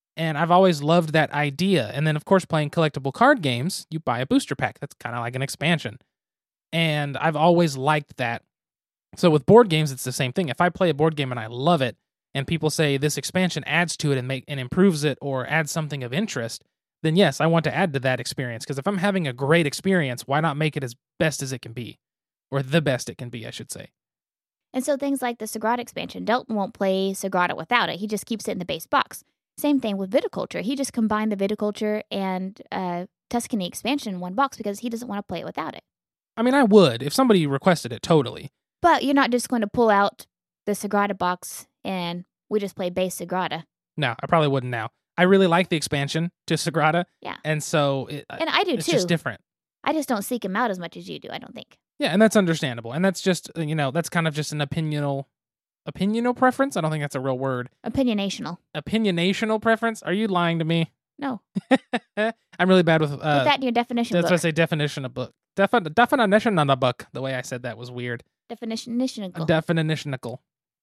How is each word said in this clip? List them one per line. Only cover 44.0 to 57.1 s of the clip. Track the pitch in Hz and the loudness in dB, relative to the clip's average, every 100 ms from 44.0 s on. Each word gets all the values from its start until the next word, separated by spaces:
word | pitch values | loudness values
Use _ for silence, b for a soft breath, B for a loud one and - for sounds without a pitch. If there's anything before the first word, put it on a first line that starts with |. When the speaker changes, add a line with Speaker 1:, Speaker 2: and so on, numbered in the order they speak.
| 135 117 | -2 -2
Speaker 1:
I | - | 0
probably | 170 147 | 2 2
wouldn't | 135 123 | 0 -4
now. | 117 110 - _ - | -6 -8 -12 _ 2
I | |
really | 180 196 185 | 4 6 6
like | 170 180 | 4 2
the | 165 | -2
expansion | - 143 139 160 170 - - | -2 -2 -2 -2 -4 -6 -4
to | 160 | -2
Sagrada. | - 156 151 170 175 _ | -2 2 2 2 -2 _
Speaker 2:
Yeah. | - - 151 | -14 -10 -4
Speaker 1:
And | 151 | -4
so | - 156 143 135 - | 0 0 2 0 -6
it, | 147 - | -10 -12
Speaker 2:
And | - 320 | -8 -2
I | - 381 | 0 0
do | |
Speaker 1:
it's | 240 233 | -2 0
just | 285 | 0
Speaker 2:
too. | 180 | 2
Speaker 1:
different. | 165 - 107 _ _ _ _ | -2 -2 -10 _ _ _ _
Speaker 2:
I | - | -4
just | 311 277 | -2 -2
don't | 220 | -4
seek | 202 247 | -2 -6
'em | 196 190 | -4 -2
out | 240 | -2
as | 185 | -4
much | 170 175 | -8 -14
as | 175 | -14
you | 151 | -14
do, | - | -12
I | 147 | -14
don't | - - | -14 -18
think. | - _ _ _ | -20 _ _ _
Speaker 1:
Yeah, | 269 | 0
and | 185 | 4
that's | 220 220 | 6 6
understandable. | 180 160 147 117 113 | 2 0 -2 -6 -8
And | 143 190 | -2 0
that's | 180 | 0
just, | 190 175 - 170 | -2 -2 -4 -8
uh, | |
you | 151 160 | -4 -2
know, | 139 | 0
that's | 147 165 | -2 -2
kind | 170 160 | 0 0
of | |
just | 147 151 | -2 -6
an | 151 | -4
opinional, | 143 170 156 151 143 139 - _ _ _ _ _ - | -4 -2 -4 -2 -2 -4 -8 _ _ _ _ _ -14
opinional | - 190 226 240 240 | -4 -2 0 0 2
preference. | 254 254 269 196 | 2 2 -2 0
I | |
don't | 156 | -2
think | 156 | -2
that's | 147 | -4